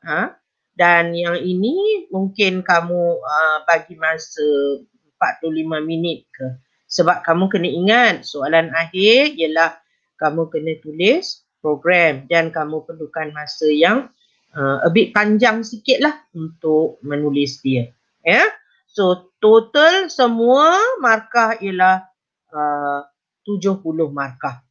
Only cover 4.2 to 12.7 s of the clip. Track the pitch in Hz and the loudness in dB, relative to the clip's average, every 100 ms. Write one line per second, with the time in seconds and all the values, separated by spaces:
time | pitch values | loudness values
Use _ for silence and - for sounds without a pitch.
4.2 | 156 - 151 143 143 135 - _ _ _ | -10 -4 -2 0 -2 -4 -10 _ _ _
5.2 | 165 - 165 156 160 160 156 165 170 160 | -4 -2 -6 -4 -4 -6 -4 -4 -4 -6
6.2 | _ - 131 127 _ _ _ - 165 - | _ -12 -12 -12 _ _ _ 0 0 0
7.2 | - 170 190 185 175 147 185 233 233 165 | 0 0 0 0 -2 -2 2 4 2 0
8.2 | - 147 139 165 165 165 165 185 202 240 | -8 -8 0 0 0 -4 -4 0 4 4
9.2 | 302 269 160 160 165 - _ _ _ _ | 2 0 -2 2 0 -2 _ _ _ _
10.2 | 156 156 160 160 160 156 156 156 190 311 | -4 -2 -4 -6 -6 -10 -12 -2 0 0
11.2 | - - _ _ 151 143 170 180 165 135 | -2 -16 _ _ -4 -2 2 4 2 0
12.2 | 135 170 165 165 151 | -2 0 0 -4 -6